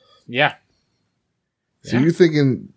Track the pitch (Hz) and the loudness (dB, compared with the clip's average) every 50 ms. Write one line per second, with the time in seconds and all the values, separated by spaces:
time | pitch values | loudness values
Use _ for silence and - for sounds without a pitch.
0 | _ _ _ _ _ - 120 127 147 139 - - _ _ _ _ _ _ _ _ | _ _ _ _ _ -8 -2 -2 -2 -2 -2 -8 _ _ _ _ _ _ _ _
1 | _ _ _ _ _ _ _ _ _ _ _ _ _ _ _ _ - - - 123 | _ _ _ _ _ _ _ _ _ _ _ _ _ _ _ _ -10 -4 -2 0
2 | 143 165 165 - 180 165 156 147 139 135 117 - - - - | 0 0 2 2 2 2 4 2 0 0 0 -4 -8 -16 -18